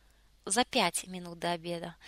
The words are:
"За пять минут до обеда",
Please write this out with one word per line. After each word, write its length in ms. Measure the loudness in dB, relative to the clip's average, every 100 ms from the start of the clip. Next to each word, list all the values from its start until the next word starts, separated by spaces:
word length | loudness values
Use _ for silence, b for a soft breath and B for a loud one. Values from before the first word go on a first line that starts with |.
| b b b _ 0
"За 160 | 2
пять 440 | 4 4 4 2 -4
минут 320 | -8 -8 -4
до 100 | -2
обеда", 460 | -2 -2 -4 -6 -10